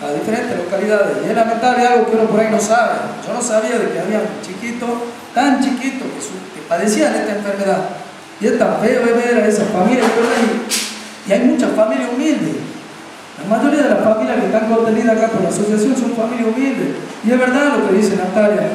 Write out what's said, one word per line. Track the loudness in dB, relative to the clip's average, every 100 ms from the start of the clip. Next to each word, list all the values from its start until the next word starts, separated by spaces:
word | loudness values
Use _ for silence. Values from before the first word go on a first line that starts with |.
a | -4
diferentes | -4 -2 -2 -2 -6
localidades, | -4 -2 0 2 2 0
y | -2
es | 0
lamentable | 2 2 2 4 4
algo | 4
que | 4 2
uno | 2
por | 2
ahí | 2
no | 0
sabe. | 2 2 2 0 -6 -10
Yo | -8
no | -6
sabía | 0 0 0 -2
de | -2
que | -2
había | -2 -2 -2 -6
chiquitos, | -10 -10 -8 -6 -6 -4 -6 -12 -6
tan | 0 2 2
chiquitos, | 0 -2 -4 -6
que | -8 -10
su-, | -10 -12 -12
que | -16 -4
padecían | -2 0 2 2 0
esta | -2
enfermedad. | -4 -4 -2 0 0 -2 -8 -14 -18 -18 -4
Y | -2
es | 2
tan | 0 2
feo, | 2 2 2
es | 2
ver | 2 2
a | 2
esa | 2 0
familia, | 2 2 4
¿verdad? | 2 2 0 2
Y, | 2 0 -4 -4 -4 -10 -14 -14 0
y |
hay | 2
muchas | 4 2 0 2
familias | 2 2 -2
humildes. | 0 0 0 0 -4 -8 -12 -16 -18 -18 -18 -20 -12
La | -2 2
mayoría | 2 2
de | 4
las | 4
familias | 2 2 0 0
que | 0
están | 0 2
contenidas | 2 2 2 2 2
acá | 2
por | 0
la | -2
asociación | 0 0 2 2
son | 0 0 -2
familias | -2 -2 -2
humildes. | 0 0 0 -4 -4 -10 -4
Y | 0
es | 2
verdad | 4 2 2 2
lo | 2
que | 4
dice | 4 2
Natalia | 0 2 4 2 0